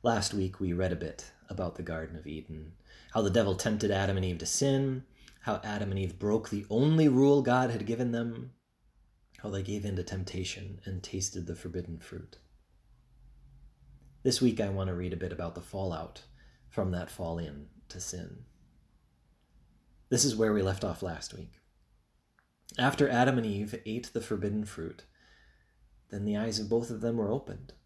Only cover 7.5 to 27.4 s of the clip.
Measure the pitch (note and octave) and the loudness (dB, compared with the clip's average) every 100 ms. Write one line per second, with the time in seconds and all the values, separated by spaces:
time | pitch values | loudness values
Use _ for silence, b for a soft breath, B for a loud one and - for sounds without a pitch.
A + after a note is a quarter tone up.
7.5 | B2+ C3 A2+ G#2 A#2 B2 A#2 A#2 A#2 B2+ | 4 4 0 -2 0 0 0 -2 -6 -12
8.5 | - _ _ _ _ _ _ _ - G#2 | -16 _ _ _ _ _ _ _ -12 -6
9.5 | G2 F#2+ G2+ G2 F#2 F2 F#2+ F2+ F#2 F#2 | -4 -4 -4 -2 -4 -4 -6 -4 -4 -6
10.5 | G2 F#2+ G2 - F#2 - F#2 F#2+ G2+ E2+ | -6 -10 -12 -8 -8 -6 -6 -4 -6 -8
11.5 | E2 F2 F2 F2 E2 - F#2 F#2+ - _ | -8 -6 -8 -8 -10 -12 -14 -14 -20 _
12.5 | - _ _ _ - _ - - - - | -20 _ _ _ -20 _ -20 -20 -20 -20
13.5 | - - _ - - - - C3 A#2+ B2+ | -20 -20 _ -20 -20 -20 -2 0 6 4
14.5 | - G2+ G2 F#2+ F2 F2+ E2+ F2+ E2+ E2+ | 4 0 0 0 -2 -4 -4 -6 -4 -6
15.5 | E2+ - G2 F#2+ D#2+ - - - b b | -6 -8 -4 -4 -4 -8 -14 -20 b b
16.5 | b b - F#2 F2+ E2+ - E2+ E2+ D#2+ | b b -2 0 -2 -4 -6 -4 -4 -6
17.5 | C#2+ D2 - - F#2 - F2+ F2 - - | -10 -16 -20 -16 -10 -8 -8 -10 -14 -18
18.5 | _ _ _ _ _ _ _ _ _ _ | _ _ _ _ _ _ _ _ _ _
19.5 | _ _ _ _ _ _ B2 C#3+ A2 A2 | _ _ _ _ _ _ 2 4 4 4
20.5 | G#2 F#2+ F#2+ G2+ F2 F#2 D#2+ - G2 - | 4 2 0 -4 -4 -6 -6 -10 -12 -16
21.5 | - _ _ _ _ _ _ _ _ _ | -18 _ _ _ _ _ _ _ _ _
22.5 | _ - - B2+ - C#3+ B2 B2+ B2+ A2+ | _ -10 2 2 4 4 6 4 4 0
23.5 | G2+ G#2+ - A2 A2+ - A#2 - G2+ G2+ | -2 -4 -6 -6 -6 -4 -6 -2 -2 0
24.5 | G#2+ G#2 - D#2+ - - b b b b | -2 -4 -8 -10 -10 -20 b b b b
25.5 | b b b _ - _ G#2 G#2 G#2 A2+ | b b b _ -20 _ -4 -2 0 0
26.5 | A2 G2+ A2+ A#2 A2 A#2 A#2 G#2 C3+ | -2 0 0 0 -2 -2 0 0 -2